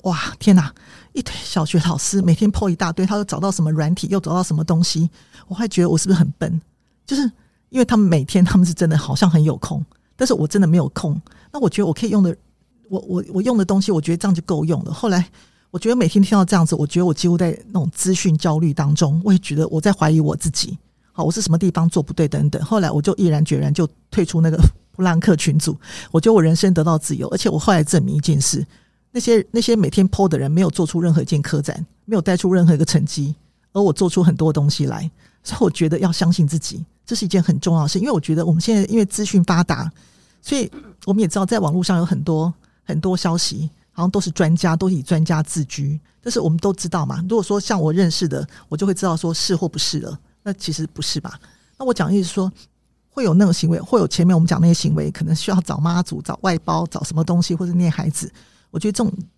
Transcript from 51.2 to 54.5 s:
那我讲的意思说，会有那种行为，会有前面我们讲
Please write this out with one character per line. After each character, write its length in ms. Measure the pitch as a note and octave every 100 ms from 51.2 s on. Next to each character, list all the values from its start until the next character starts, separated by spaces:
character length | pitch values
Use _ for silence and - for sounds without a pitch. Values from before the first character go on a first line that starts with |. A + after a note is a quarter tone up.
| - - - _ _ _
那 60 | C4
我 60 |
讲 160 | A#3 D#3
的 80 | G3
意 60 |
思 80 | F3
说， 220 | - F#3+ - - _ _ _ _
会 140 | -
有 100 | A3+
那 120 | E3 G3+
种 60 |
行 160 | F3 D#3+
为， 120 | E3
会 200 | - A#3+
有 80 | D#3+
前 180 | - F3
面 100 | F3
我 40 |
们 60 |
讲 160 | E3+